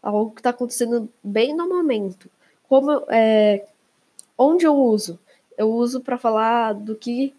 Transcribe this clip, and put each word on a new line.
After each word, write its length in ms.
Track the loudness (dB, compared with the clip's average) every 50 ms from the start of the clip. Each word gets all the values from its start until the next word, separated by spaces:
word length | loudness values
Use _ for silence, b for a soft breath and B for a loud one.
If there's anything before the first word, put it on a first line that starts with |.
| -4
Algo 280 | -2 -2 -2 -2 -2 -6
que 60 | -4
tá 80 | -4 -4
acontecendo 600 | -4 -4 -8 -6 -4 -4 -4 -2 -2 -4 -4 -8 _ _ _
bem 320 | -4 0 0 0 0 -2
no 140 | -4 -4 -2
momento. 600 | -2 -2 0 0 -2 -2 -4 -6 -10 _ -20 -20 _ _ _ _ _ _ _
Como, 240 | _ 2 2 4 2 -2 -2 -2 0
é, 560 | 2 2 4 4 4 4 4 4 2 0 -4 _ _ _ _ _ _ _ _ _ _ -20 _ _ _
onde 280 | 2 2 4 4 4 4
eu 100 | 4 4
uso? 420 | 4 4 2 2 0 -2 -8 -12 -18 b b b b b _ -6
Eu 120 | -2 -2 -2
uso 320 | 0 0 -2 -2 -2 -6
pra 160 | -6 -6 -8
falar 560 | -2 -2 -2 0 0 0 0 0 0 -2 -2 -6
do 220 | -8 -8 -12 -12
que 380 | -10 -8 -8 -4 -4 -4 -6 _